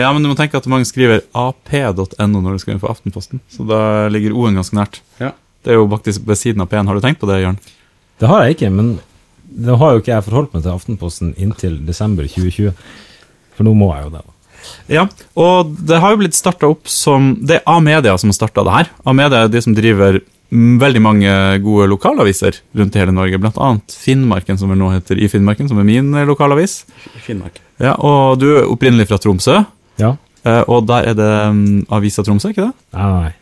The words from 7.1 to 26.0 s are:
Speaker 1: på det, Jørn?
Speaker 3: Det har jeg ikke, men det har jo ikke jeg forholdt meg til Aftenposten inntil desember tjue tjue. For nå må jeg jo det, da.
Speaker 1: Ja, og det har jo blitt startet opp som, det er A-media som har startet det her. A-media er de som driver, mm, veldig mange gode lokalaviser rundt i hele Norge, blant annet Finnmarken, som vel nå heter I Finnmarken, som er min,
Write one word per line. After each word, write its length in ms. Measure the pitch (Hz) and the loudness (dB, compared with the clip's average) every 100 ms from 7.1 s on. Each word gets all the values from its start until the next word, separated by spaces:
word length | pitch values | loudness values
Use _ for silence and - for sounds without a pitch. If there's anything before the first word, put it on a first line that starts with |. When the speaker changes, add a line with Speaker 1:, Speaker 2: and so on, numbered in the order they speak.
| 160 | -2
Speaker 1:
på 80 | 104 | -2
det, 140 | 95 | -2
Jørn? 140 | 92 98 - _ _ _ _ _ | -2 -4 -10 _ _ _ _ _
Speaker 3:
Det 80 | 113 | 2
har 140 | 156 117 | 2 2
jeg 100 | 160 | 0
ikke, 160 | 110 | -2
men 260 | 95 117 98 - _ _ _ - | 0 0 -4 -10 _ _ _ -20
det 280 | - 117 123 | -8 0 2
har 140 | 156 | 4
jo 80 | 117 | 2
ikke 100 | 110 | 0
jeg 100 | 113 | -4
forholdt 300 | 98 117 147 | -2 -4 -2
meg 80 | 82 | -4
til 80 | 80 | -6
Aftenposten 640 | 90 - 107 87 - 85 71 | -6 -8 -10 -10 -8 -8 -4
inntil 400 | 98 104 92 80 78 | -6 -4 -6 -6 -8
desember 380 | 85 107 98 | -6 -4 -4
tjue 260 | 71 - 90 | -4 -4 -4
tjue. 220 | 90 104 87 - - - _ _ _ _ - | -2 -4 -4 -12 -20 -20 _ _ _ _ -4
For 60 | |
nå 120 | 110 107 | 0 2
må 180 | 101 | 2
jeg 100 | 73 73 | -2 -10
jo 40 | |
det, 120 | 80 | -14
da. 80 | - _ _ _ - - - | -18 _ _ _ -20 -20 -4
Speaker 1:
Ja, 180 | 147 190 - - - | -2 -2 -4 -10 0
og 400 | 170 185 160 151 156 | 2 2 0 -4 0
det 140 | 165 | 2
har 100 | 190 214 | 2 2
jo 0 | |
blitt 100 | 190 | 0
startet 300 | - 190 - 147 | -2 -4 0 0
opp 200 | 156 - | 0 -4
som, 480 | - - 139 135 123 | -4 0 2 2 0
det 160 | 143 165 | 0 0
er 20 | - | 2
A-media 500 | 170 151 156 120 92 | 2 4 2 2 0
som 120 | 104 | 0
har 40 | |
startet 300 | 98 110 - | -2 -2 -2
det 80 | 98 | 0
her. 160 | 107 170 - - | 0 -2 -4 0
A-media 380 | 131 143 127 | 2 2 2
er 40 | 113 | 2
de 140 | 117 | 2
som 100 | 117 | 0
driver, 460 | 107 113 101 98 95 - _ _ | 2 2 4 4 2 -2 _ _
mm, 300 | 120 117 123 | 2 4 4
veldig 200 | 139 120 | 4 4
mange 300 | 110 107 98 98 95 98 | 4 4 4 2 2 0
gode 240 | 101 104 98 | 0 2 2
lokalaviser 640 | 98 - 285 110 95 95 - _ | 2 0 2 0 0 -2 -4 _
rundt 220 | - 101 104 | -2 0 0
i 20 | |
hele 140 | 92 | 0
Norge, 240 | 92 92 92 | 0 0 -2
blant 180 | 107 - | -2 -2
annet 300 | 135 110 - | -2 -2 -4
Finnmarken, 720 | - - 135 127 95 90 95 | -8 -2 0 0 0 -2 -4
som 100 | 98 | 0
vel 100 | 95 | 0
nå 120 | 95 | 0
heter 260 | 95 90 98 | -2 -2 -2
I 120 | 104 | 0
Finnmarken, 400 | 104 101 104 139 | 2 0 0 -2
som 100 | 110 | 0
er 60 | |
min, 280 | 101 117 | 2 2